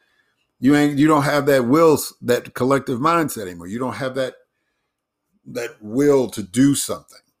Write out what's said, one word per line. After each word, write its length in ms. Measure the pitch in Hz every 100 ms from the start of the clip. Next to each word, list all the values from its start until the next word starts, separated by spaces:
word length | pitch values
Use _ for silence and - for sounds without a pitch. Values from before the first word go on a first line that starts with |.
| _ _ _ _ _ _
you 160 | 127 147
ain't, 220 | 147 143
you 100 | 151
don't 140 | 151
have 220 | 143 147 139
that 200 | 135 117
will, 340 | 151 165 143 - -
that 320 | 120 120 - -
collective 440 | 127 139 131 120
mindset 440 | 156 170 147 117
anymore. 240 | 95 87 90
You 100 | 117
don't 160 | 127
have 220 | 104 131 131
that, 180 | 127 - _ _ _ _ _ _ _ _ _ _ 139
that 300 | 123 117 -
will 480 | 107 123 147 139 110
to 100 | -
do 320 | 92 120 139
something, 460 | 139 - 87 - - _ _